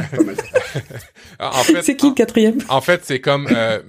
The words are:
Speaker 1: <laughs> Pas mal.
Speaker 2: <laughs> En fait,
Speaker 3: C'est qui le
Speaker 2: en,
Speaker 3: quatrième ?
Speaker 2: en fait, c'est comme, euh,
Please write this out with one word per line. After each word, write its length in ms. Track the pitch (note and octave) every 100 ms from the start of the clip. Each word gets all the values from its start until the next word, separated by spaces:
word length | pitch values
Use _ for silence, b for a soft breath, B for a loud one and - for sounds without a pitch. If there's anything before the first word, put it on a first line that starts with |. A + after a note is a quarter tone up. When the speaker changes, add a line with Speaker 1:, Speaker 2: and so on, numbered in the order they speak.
Speaker 1:
<laughs> 160 | - -
Pas 60 |
mal. 120 | G2+ -
Speaker 2:
<laughs> 1040 | - B4+ - - - A#2+ - _ - -
En 240 | B2+ C3
fait, 180 | B2 D4+
Speaker 3:
C'est 140 | C#4+ C#4
qui 100 | C#4+
le 40 |
Speaker 2:
en, 40 | C4
Speaker 3:
quatrième ? 420 | A3 A#3 G#3+ A3+ -
Speaker 2:
en 120 | C3+
fait, 200 | - F3 -
c'est 140 | E3
comme, 260 | D3+ C#3+ C#3
euh, 280 | A#2+ A2+ G#2+